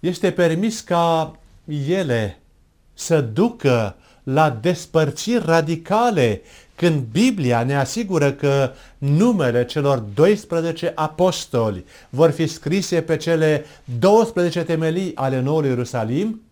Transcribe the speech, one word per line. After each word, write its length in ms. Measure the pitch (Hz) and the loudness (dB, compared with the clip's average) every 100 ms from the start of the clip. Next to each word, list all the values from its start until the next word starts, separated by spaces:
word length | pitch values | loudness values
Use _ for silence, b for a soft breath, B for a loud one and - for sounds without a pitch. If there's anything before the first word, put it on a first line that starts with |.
Este 300 | 160 180 190 | -4 -2 -2
permis 500 | 180 175 165 220 220 | 2 0 2 -2 -4
ca 560 | - 170 170 165 156 156 - - - 147 139 | -2 0 2 0 -2 -8 -20 -20 -10 -6 -2
ele 500 | 185 165 120 107 - _ _ _ _ _ | -2 0 -2 -2 -8 _ _ _ _ _
să 260 | - - 165 | -16 -2 0
ducă 760 | 120 110 226 233 139 120 107 - b b | 0 0 0 0 0 0 0 -6 b b
la 280 | - 135 156 | -4 2 2
despărțiri 960 | 117 151 175 - 165 151 151 - 240 | 0 -2 -2 -2 0 0 -2 -2 -2
radicale, 960 | 160 165 156 165 - 208 240 196 123 101 B B B | 2 2 2 -4 -2 0 2 2 0 0 B B B
când 260 | - 170 151 | -2 0 0
Biblia 640 | 117 117 247 208 131 117 | -2 2 2 2 0 0
ne 140 | 117 139 | 0 0
asigură 560 | 131 - 214 175 143 | -2 -4 -2 0 0
că 400 | 139 143 139 131 B B B | 0 0 0 0 B B B
numele 680 | 139 147 226 208 135 120 | 0 4 4 4 2 0
celor 340 | 120 151 143 135 | 0 0 0 0
doisprezece 960 | 107 101 165 208 - 170 165 165 170 | -2 2 4 2 0 -4 -2 -4 -6
apostoli 920 | - 156 156 185 175 - 127 113 95 - B B | -4 -6 0 0 0 -4 -2 -2 -4 -12 B B
vor 200 | 127 160 | 2 2
fi 160 | 143 160 | 2 -4
scrise 560 | - - 185 185 170 | -4 -4 -2 0 -4
pe 140 | 165 156 | -2 -4
cele 480 | 165 165 156 151 151 B - 120 | 0 0 2 0 -4 B -12 0
douăsprezece 640 | 180 214 226 202 175 170 | 4 6 4 0 0 -2
temelii 500 | 165 160 160 165 190 | -2 0 0 -2 -4
ale 260 | - 135 131 | -4 -2 0
Noului 280 | 127 160 143 | 0 0 0
Ierusalim? 760 | 123 123 127 110 131 214 220 _ | -2 -2 -4 -2 -2 -2 -6 _